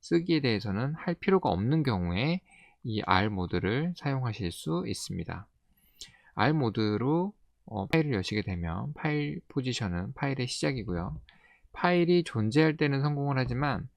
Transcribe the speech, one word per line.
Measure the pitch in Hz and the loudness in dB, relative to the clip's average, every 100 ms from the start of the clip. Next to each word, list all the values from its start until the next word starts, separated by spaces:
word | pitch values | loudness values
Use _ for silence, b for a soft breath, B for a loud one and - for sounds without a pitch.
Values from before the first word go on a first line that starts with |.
쓰기에 | - 170 170 160 | 2 0 4 2
대해서는 | 135 107 104 98 131 | 4 0 0 -2 -2
할 | 156 - | -4 -4
필요가 | 185 - 190 143 | -4 2 4 4
없는 | 95 107 156 | 2 2 2
경우에 | 135 104 87 87 139 180 _ b b b | 2 2 0 0 0 -2 _ b b b
이 | - 107 | -6 -4
R | - 92 104 | 2 4 4
모드를 | 101 90 90 90 120 170 175 | 0 -2 0 0 0 -2 -4
사용하실 | 143 135 123 107 92 | -4 -2 -2 -2 -6
수 | - - 165 180 | -6 -4 -4 -4
있습니다. | 104 - 92 85 87 - _ _ B B B B B B | -6 -6 -8 -6 -8 -12 _ _ B B B B B B
R | - 113 | 0 2
모드로, | 160 120 104 107 104 123 160 190 - _ _ - | 4 2 2 2 2 2 2 0 -6 _ _ -10
어, | 107 98 | -6 0
파일을 | 165 151 | 0 2
여시게 | 113 92 107 | 0 0 -2
되면 | 101 90 85 87 131 | -2 -4 -4 -4 -6
파일 | 147 156 151 147 151 - | -6 -2 -2 -2 -6 -6
포지션은 | - 127 120 107 87 98 | -4 -4 -2 -2 -4 -6
파일의 | 135 139 135 123 | -4 -4 -2 -4
시작이고요. | - 151 135 104 87 92 156 - b b b b | -2 -2 -2 -4 -4 -4 -8 -14 b b b b
파일이 | - 175 175 170 175 | -2 2 4 4 4
존재할 | 170 113 107 131 160 156 | 2 0 2 4 4 4
때는 | 147 139 | 0 2
성공을 | 147 147 143 135 | 0 0 0 0
하지만 | 123 120 143 110 - | 0 0 0 -2 -6